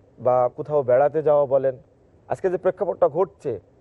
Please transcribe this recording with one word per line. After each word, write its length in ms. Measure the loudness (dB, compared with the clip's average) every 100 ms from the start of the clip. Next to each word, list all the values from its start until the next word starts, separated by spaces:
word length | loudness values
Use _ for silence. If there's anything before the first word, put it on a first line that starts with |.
| _ -6
বা 300 | 0 2 0 -4
কোথাও 280 | -4 -2
বেড়াতে 400 | 2 2 2 0
যাওয়া 220 | 0 2 2
বলেন, 320 | 0 0 -4 _ _ _ _ -12
আজকে 220 | -6 -4
যে 80 | -2
প্রেক্ষাপটটা 520 | -4 -4 -4 -2 -2
ঘটছে, 500 | 0 -4 _ -10 -10 _ _